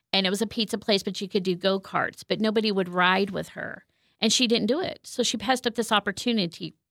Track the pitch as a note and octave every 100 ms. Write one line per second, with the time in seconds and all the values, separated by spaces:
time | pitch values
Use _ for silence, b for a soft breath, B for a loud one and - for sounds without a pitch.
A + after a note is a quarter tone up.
0 | _ F#3+ F#3+ G3 G#3+ - G#3+ G#3+ - G3
1 | G3 F#3+ G3 G#3 F#3 F3 G3 F#3+ - D#3+
2 | - - - F#3 A3 G#3+ A3 G3 F3+ F3+
3 | F3+ F#3+ G3+ F3 E3 - - - - _
4 | _ - A3 - B3 A3+ G#3 D4 F#4+ -
5 | - - A3+ A3 G#3 B3+ A#3+ A3+ A3 G#3
6 | G3+ F#3+ B3 A3+ F3 - D#3+ - _